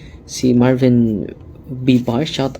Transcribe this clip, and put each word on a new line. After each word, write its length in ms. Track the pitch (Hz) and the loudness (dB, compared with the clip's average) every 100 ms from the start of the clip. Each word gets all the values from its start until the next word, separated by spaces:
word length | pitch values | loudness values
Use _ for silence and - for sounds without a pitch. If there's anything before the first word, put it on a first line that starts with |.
| - - - | -20 -20 -16
Si 320 | - 127 120 | -4 0 4
Marvin 720 | 123 127 131 120 113 104 67 - - - - | 4 4 4 4 2 -2 -8 -12 -20 -20 -14
B. 320 | 127 127 123 | -4 2 2
Bar, 240 | 120 117 156 | 2 -2 -4
shout 320 | - 135 | -4 -4